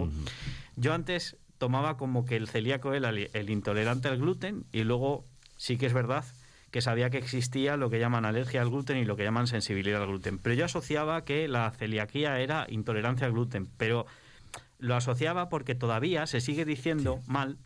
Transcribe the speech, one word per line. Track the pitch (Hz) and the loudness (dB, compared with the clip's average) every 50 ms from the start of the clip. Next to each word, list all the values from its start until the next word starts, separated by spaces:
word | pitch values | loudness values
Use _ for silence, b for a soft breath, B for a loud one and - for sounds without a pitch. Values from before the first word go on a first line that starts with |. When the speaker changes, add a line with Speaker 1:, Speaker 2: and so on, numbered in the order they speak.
| 87 | 0
Speaker 1:
Ujú. | 80 73 76 73 71 B B B B B B B B B | 0 -2 -4 -6 -6 B B B B B B B B B
Speaker 2:
Yo | 127 120 147 160 | 0 2 2 2
antes | 170 165 - 180 170 - - - - - - - - | 2 0 -2 -2 -2 -2 -6 -10 -14 -20 -20 -6 -2
tomaba | 131 123 127 131 143 156 156 | 0 2 2 2 2 0 0
como | 127 139 131 127 123 123 | -2 -2 0 0 0 0
que | 123 120 | 0 0
el | 113 110 | -2 0
celíaco | 107 - 117 110 123 139 131 127 139 135 | 0 0 0 2 2 0 0 0 0 0
era | 143 131 117 | 0 0 0
el, | 110 101 104 - | 0 -2 -2 -4
el | - 107 104 98 | -4 -4 -2 0
intolerante | 110 104 98 107 104 107 107 117 123 127 127 | -2 0 0 2 2 2 2 2 2 0 0
al | 143 131 | 0 0
gluten, | 123 135 170 185 180 - 185 214 - - - | 2 2 0 0 0 -4 -6 -6 -6 -8 -4
y | - 110 110 | -2 0 2
luego | 110 120 120 135 135 143 - - - - - - - - | 2 2 2 2 0 0 -2 -4 -12 -20 -20 -20 -20 -16
sí | - - - 123 | -8 -4 -2 0
que | 120 123 | 0 2
es | 123 120 | 2 2
verdad | 127 120 113 131 151 - - B B B B B B B B | 2 2 2 0 -2 -4 -6 B B B B B B B B
que | - 120 | -4 -2
sabía | 117 127 113 120 123 127 | 0 2 2 2 2 2
que | 127 | 0
existía | 135 120 123 131 127 123 123 - 139 135 139 147 | -2 -2 -2 -2 -2 -2 0 0 0 2 2 2
lo | 147 135 117 | 2 2 2
que | 110 113 | 2 2
llaman | 117 120 120 117 113 | 2 2 2 2 2
alergia | 107 110 120 127 123 123 131 | 2 2 0 0 0 0 0
al | 120 120 | 2 2
gluten | 120 139 139 131 139 | 0 0 0 0 0
y | 131 120 | 2 2
lo | 104 104 | 2 0
que | 101 101 | 0 0
llaman | 104 110 117 123 | 2 2 2 2
sensibilidad | 120 120 110 101 - 104 98 98 101 104 104 | 2 0 0 0 0 0 0 2 2 2 2
al | 101 98 | 0 -2
gluten. | 98 95 90 92 92 87 | -2 -4 -4 -4 -4 -2
Pero | - 117 117 | 0 2 2
yo | 127 170 | 2 2
asociaba | 165 - 175 - - 151 147 151 156 160 165 165 | 0 0 -2 -2 -2 0 0 0 0 -2 -2 -2
que | 165 143 151 160 | -2 0 0 0
la | 147 131 120 113 110 | 0 0 0 0 0
celiaquía | 123 - 113 107 110 107 107 107 - 139 151 147 135 127 | -2 -2 -2 -2 0 0 -2 -2 -2 0 0 0 2 0
era | 131 131 151 160 131 | 0 0 0 -2 -2
intolerancia | - 113 110 104 120 113 107 107 120 131 127 135 | -2 -4 -4 -2 0 0 0 2 2 2 2 2
al | 123 | 2
gluten, | 110 113 120 117 - 98 92 - - | 2 0 0 0 -2 -4 -6 -6 -4
pero | - 117 110 117 117 117 B B B B B B B B B B B B B B - | -2 0 2 2 0 -2 B B B B B B B B B B B B B B -4
lo | 123 120 123 | -2 0 2
asociaba | 123 123 127 123 127 151 156 170 180 180 | 2 2 0 0 0 0 0 0 0 0
porque | 175 170 151 131 135 131 | 0 -2 -2 -2 -2 -2
todavía | 127 123 117 113 110 131 175 180 151 156 | 0 0 2 2 2 2 2 2 0 0
se | 156 - 120 | 0 0 0
sigue | 127 - 147 156 165 | 0 0 0 0 0
diciendo | 151 151 - - 165 160 151 139 131 127 - - | 0 -2 0 0 0 2 2 2 0 0 -2 -4
Speaker 1:
Sí. | - | -2
Speaker 2:
mal | 127 143 135 135 143 - - | -2 0 0 -2 -4 -8 -14